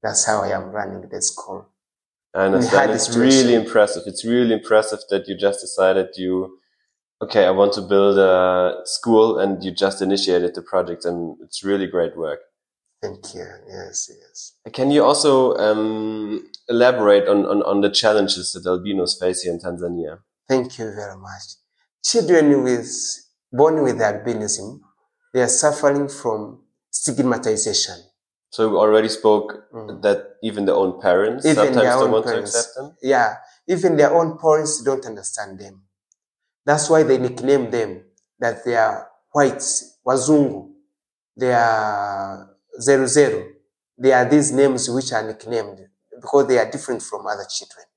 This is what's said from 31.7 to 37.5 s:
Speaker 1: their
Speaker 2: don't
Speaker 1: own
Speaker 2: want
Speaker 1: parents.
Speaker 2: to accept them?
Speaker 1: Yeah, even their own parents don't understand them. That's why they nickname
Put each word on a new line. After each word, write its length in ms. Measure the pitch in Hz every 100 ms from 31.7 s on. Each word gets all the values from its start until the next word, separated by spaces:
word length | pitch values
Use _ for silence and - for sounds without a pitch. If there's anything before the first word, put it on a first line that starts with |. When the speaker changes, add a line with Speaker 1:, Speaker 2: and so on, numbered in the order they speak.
| 127
Speaker 1:
their 100 | 127
Speaker 2:
don't 100 | 127
Speaker 1:
own 80 | 131
Speaker 2:
want 140 | 110 117
Speaker 1:
parents. 260 | 113 104
Speaker 2:
to 60 | 117
accept 160 | - 127
them? 220 | 143 _
Speaker 1:
Yeah, 340 | 131 131 113 - - _ -
even 280 | 180 180 156
their 180 | 143
own 240 | 170 165 160
parents 440 | 160 156 151 -
don't 220 | 123 135 120
understand 520 | 104 95 - 101 95
them. 240 | 101 95 98 _ _ _ _ _ _ _ -
That's 240 | 147 147
why 140 | 160
they 140 | 156 131
nickname 540 | 123 - 127